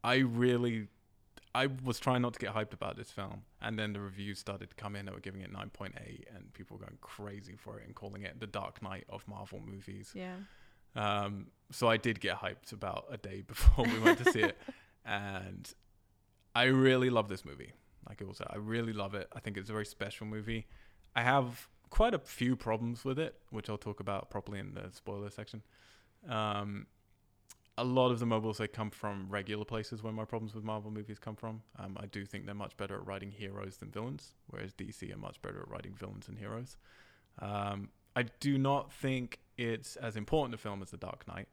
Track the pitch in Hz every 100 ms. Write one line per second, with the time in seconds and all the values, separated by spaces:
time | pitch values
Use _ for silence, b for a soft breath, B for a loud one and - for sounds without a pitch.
0 | - 127 131 117 123 123 120 113 104 _
1 | _ _ _ - _ 123 135 131 127 117
2 | - 127 123 113 98 110 107 - 101 -
3 | 107 - 101 104 - _ 113 110 107 101
4 | 101 95 101 98 - 98 98 - 107 101
5 | 98 95 95 98 92 95 101 - 98 -
6 | 107 - - 104 98 - 92 104 98 -
7 | - - 104 101 101 101 107 107 107 104
8 | 101 101 98 - 110 101 98 - 98 95
9 | - - - 104 98 101 - 98 98 98
10 | 101 - 185 185 196 b b b - 117
11 | 104 104 101 101 - _ _ - 117 113
12 | 120 104 101 98 98 - - 104 101 -
13 | - 110 98 98 98 - - - 240 240
14 | 226 339 - 117 339 - B B B B
15 | 113 104 101 98 95 95 - - - _
16 | _ _ _ _ _ 120 123 135 131 127
17 | 127 120 101 92 78 69 - - _ -
18 | - 104 95 95 - 104 104 117 113 107
19 | 98 101 - 117 110 101 98 107 104 -
20 | 101 - 107 107 104 113 110 b b b
21 | b - 120 139 127 117 - - - -
22 | 220 180 - - 123 127 113 110 117 120
23 | 135 131 160 - - 110 101 104 - 101
24 | 98 98 - 107 98 101 98 95 98 -
25 | - 101 101 101 107 110 - b b b
26 | b _ 180 113 107 104 101 101 101 _
27 | _ _ _ _ _ - _ - 123 127
28 | 127 120 117 110 110 104 107 - 107 -
29 | 104 101 95 101 98 104 104 110 107 113
30 | 110 110 110 117 110 110 107 110 104 107
31 | 104 104 - 107 113 110 110 - 98 95
32 | 104 101 98 101 98 104 98 - 101 98
33 | 92 98 101 98 101 101 98 95 101 101
34 | 117 143 - _ - - 98 - 95 104
35 | 98 98 101 - 98 95 - - 92 98
36 | 98 101 101 107 104 110 127 - b b
37 | b b b - 98 104 101 101 101 _
38 | _ - 117 - 143 139 135 143 - -
39 | 135 131 123 - _ - 117 113 120 -
40 | 113 107 104 156 135 110 107 101 92 -
41 | 95 - - 85 101